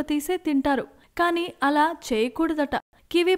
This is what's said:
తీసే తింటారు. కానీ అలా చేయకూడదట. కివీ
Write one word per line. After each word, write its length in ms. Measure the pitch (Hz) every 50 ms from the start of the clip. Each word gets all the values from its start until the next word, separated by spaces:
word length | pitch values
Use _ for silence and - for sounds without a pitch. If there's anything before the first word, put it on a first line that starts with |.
| 294 302
తీసే 280 | 302 294 277 - 370 359 - 311
తింటారు. 380 | 302 277 269 294 277 240 - - - - - _ - -
కానీ 260 | 349 349 339 339 339 359 - - - 285
అలా 160 | 294 302 302 320 339 - - -
చేయకూడదట. 680 | 254 214 226 254 254 - 320 320 320 302 285 269 - 175 - _ _ _ _ -
కివీ 240 | - 339 349 359 370